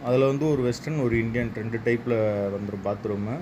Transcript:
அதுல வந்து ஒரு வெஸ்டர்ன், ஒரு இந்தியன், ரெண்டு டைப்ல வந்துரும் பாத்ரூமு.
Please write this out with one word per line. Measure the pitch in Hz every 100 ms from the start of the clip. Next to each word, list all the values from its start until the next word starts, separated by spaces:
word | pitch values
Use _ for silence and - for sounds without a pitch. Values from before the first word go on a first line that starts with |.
| 123
அதுல | 127 135
வந்து | 139 156
ஒரு | 143 123
வெஸ்டர்ன், | 120 - 156
ஒரு | 123 117
இந்தியன், | 113 117 117 107
ரெண்டு | 110 113 117
டைப்ல | 120 117 117 107 104 101
வந்துரும் | 98 101 101 98
பாத்ரூமு. | 101 107 101 104 139